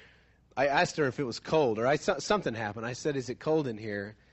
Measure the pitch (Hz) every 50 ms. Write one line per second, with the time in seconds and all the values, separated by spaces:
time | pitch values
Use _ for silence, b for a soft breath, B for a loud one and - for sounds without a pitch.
0 | B B B B B B B B B _ _ - 135 143 139 165 180 160 - -
1 | 151 131 120 - 143 120 110 - - - 160 160 151 123 110 107 117 131 151 -
2 | - - 185 139 - - 220 208 - 151 117 110 113 104 101 117 113 120 135 -
3 | - 160 143 135 123 113 120 - - 156 156 160 147 127 113 104 110 110 104 101
4 | 101 104 107 b b b